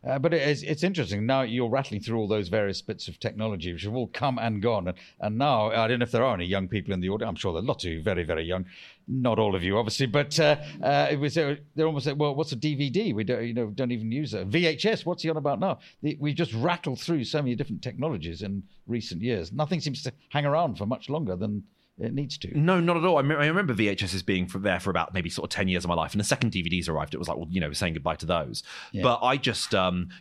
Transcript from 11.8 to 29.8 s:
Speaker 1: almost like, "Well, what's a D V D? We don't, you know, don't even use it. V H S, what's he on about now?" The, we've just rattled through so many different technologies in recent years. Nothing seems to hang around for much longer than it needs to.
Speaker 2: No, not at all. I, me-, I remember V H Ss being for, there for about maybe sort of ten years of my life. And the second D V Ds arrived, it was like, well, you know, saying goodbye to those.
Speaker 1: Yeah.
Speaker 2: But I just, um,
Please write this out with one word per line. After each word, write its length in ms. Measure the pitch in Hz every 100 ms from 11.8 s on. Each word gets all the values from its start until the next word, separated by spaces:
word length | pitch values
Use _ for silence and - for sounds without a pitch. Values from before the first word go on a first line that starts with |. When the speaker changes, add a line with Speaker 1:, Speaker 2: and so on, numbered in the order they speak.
| 160
Speaker 1:
almost 180 | 147 139
like, 140 | 143
"Well, 160 | 147 139
what's 160 | 151
a 40 | 120
D 200 | 151 139
V 160 | 143
D? 220 | 175 220
We 100 | 107
don't, 200 | 104 120
you 120 | 117 117
know, 160 | 110
don't 200 | 101 127
even 200 | 120 110
use 240 | 127 147 101
it. 100 | 92
V 220 | 143 170
H 180 | 160 202
S, 220 | 214 165
what's 160 | 175
he 60 | 160
on 60 | 156
about 220 | 143 139
now?" 200 | 190 139 - _
The, 140 | 147 151
we've 160 | 147 139
just 180 | 151
rattled 460 | 113 143 175 151 123
through 240 | - 165
so 180 | 113 151
many 140 | 135 170
different 260 | 143 104
technologies 640 | 127 - 160 113 80 82
in 180 | 98 98 - - -
recent 380 | 117 107 85
years. 280 | 117 110 82
Nothing 300 | 110 151 180
seems 220 | 147 127
to 100 | 127 - _
hang 160 | 147 143
around 320 | 151 170 -
for 80 | 104
much 240 | 127 -
longer 260 | 147 127 90
than 280 | 90 104 - _ _ -
it 160 | 135
needs 240 | 131 143 -
to. 200 | 92 147
Speaker 2:
No, 220 | 160 185
not 160 | 170 170
at 80 |
all. 140 | 175 156
I, 60 |
me-, 120 | 139 151
I 120 | 147
remember 260 | 175 185
V 160 | 104 104
H 140 | 95
Ss 180 | 95 95
being 240 | 90 95 90
for, 140 | 95
there 200 | 98 90
for 120 | 98
about 220 | 87 82
maybe 160 | 92 85
sort 220 | - 76
of 40 | -
ten 120 | 95
years 160 | 90
of 60 | 87
my 60 | 85
life. 180 | 78
And 60 | 104
the 60 | 104
second 260 | 139 120
D 100 | 90
V 80 | 82
Ds 180 | 90 82
arrived, 280 | 78 73 -
it 20 |
was 100 | 85
like, 80 | 69
well, 100 | 80
you 100 | 92
know, 140 | 76
saying 200 | 73 90
goodbye 220 | 78 71 78
to 100 | 82
those. 340 | 87 69 57 - - -
Speaker 1:
Yeah. 100 | 95
Speaker 2:
But 180 | 120 120
I 140 | 123 135
just, 360 | 131 107 -
um, 360 | 101